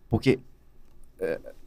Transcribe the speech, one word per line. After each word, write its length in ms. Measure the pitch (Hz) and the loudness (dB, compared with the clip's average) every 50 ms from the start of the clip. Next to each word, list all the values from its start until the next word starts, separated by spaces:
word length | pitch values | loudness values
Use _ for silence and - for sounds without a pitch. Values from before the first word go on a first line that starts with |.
| - - | -4 0
Porque, 300 | 117 107 - 131 - - - - - - - - - - - - - - - - - - | 0 4 4 4 4 4 0 -16 -20 -20 -20 -20 -20 -20 -20 -18 -18 -18 -18 -18 -10 -6
é, 220 | 92 80 80 - - - - - - | -4 -4 -4 -6 -8 -16 -18 -18 -20